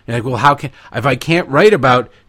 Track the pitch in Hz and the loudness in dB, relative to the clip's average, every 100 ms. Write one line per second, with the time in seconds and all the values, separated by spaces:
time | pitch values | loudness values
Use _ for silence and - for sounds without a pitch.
0 | - 117 117 123 135 143 139 - - - | -8 -6 -4 0 0 0 -4 -14 -14 -6
1 | 139 123 - 165 175 135 208 202 127 123 | -4 -2 -2 -2 0 2 4 4 2 2
2 | 120 _ | 0 _